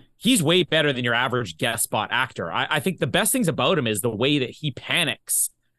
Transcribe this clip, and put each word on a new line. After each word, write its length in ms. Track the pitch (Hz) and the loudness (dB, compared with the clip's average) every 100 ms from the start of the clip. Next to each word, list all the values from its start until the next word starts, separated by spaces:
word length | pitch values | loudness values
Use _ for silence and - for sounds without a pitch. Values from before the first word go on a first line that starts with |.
| - _ | -2 _
He's 260 | 226 240 | 2 2
way 200 | 147 180 | 4 2
better 300 | 160 156 147 | 4 2 2
than 120 | 127 | 0
your 100 | 120 | 0
average 440 | 117 127 123 98 - | 0 0 0 -4 -2
guest 240 | 123 113 | -2 -2
spot 260 | - 113 98 | -2 -2 0
actor. 400 | 120 127 - 85 | 0 -2 -4 -4
I, 160 | 104 135 | -2 0
I 100 | 151 | 0
think 180 | 190 - | -2 -2
the 80 | 131 | 0
best 240 | 175 214 | 0 2
things 180 | 262 170 | 0 0
about 300 | 123 139 170 | 2 2 2
him 80 | 117 | 0
is 140 | 104 | -2
the 80 | 120 | -2
way 300 | 104 135 147 | 0 0 0
that 120 | 120 | -2
he 200 | - 151 | -6 -10
panics 800 | - - 156 147 - - - - _ _ | -8 -4 -2 -2 -4 -4 -4 -4 _ _